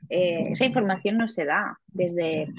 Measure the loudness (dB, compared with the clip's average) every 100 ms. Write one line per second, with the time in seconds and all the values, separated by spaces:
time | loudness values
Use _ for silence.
0 | -2 0 2 0 -2 2 2 2 2 0
1 | 0 0 0 -2 0 0 -2 -8 -10 -2
2 | 0 0 0 -2 -4